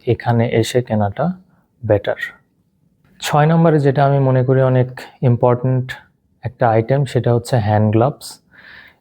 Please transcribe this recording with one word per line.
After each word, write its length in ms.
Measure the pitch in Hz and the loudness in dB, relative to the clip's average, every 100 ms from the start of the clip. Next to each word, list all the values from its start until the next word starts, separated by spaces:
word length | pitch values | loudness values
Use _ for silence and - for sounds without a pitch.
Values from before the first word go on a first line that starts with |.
| - | -4
এখানে 420 | 113 120 117 113 | -2 0 0 0
এসে 340 | 117 110 127 | 0 0 -2
কেনাটা 500 | 120 110 101 107 165 185 _ _ _ _ | -2 -2 -2 -2 -6 -6 _ _ _ _
বেটার। 320 | 107 104 117 110 - - _ _ _ _ _ _ _ _ | -2 0 0 -6 -10 -16 _ _ _ _ _ _ _ _
ছয় 260 | - 147 151 | -2 2 2
নম্বরে 340 | 165 165 151 | 4 4 2
যেটা 240 | 139 135 | 2 2
আমি 140 | 139 139 | 2 2
মনে 260 | 131 131 | 2 0
করি 180 | 127 131 | 2 2
অনেক 380 | 131 127 127 - - _ | 2 2 0 -6 -20 _
ইম্পর্ট্যান্ট 720 | 131 117 123 123 131 127 127 - _ _ _ _ | 0 2 2 0 0 -2 -4 -12 _ _ _ _
একটা 260 | 113 - 120 | -14 -2 2
আইটেম, 360 | 113 117 139 | 2 0 -2
সেটা 300 | 135 123 120 | 0 -2 0
হচ্ছে 240 | 117 - 123 | -2 0 -2
হ্যান্ড 340 | 104 107 110 | 0 2 2
গ্লাভস। 480 | 110 131 - - - _ - - - - _ | 2 0 -2 -16 -20 _ -20 -20 -20 -20 _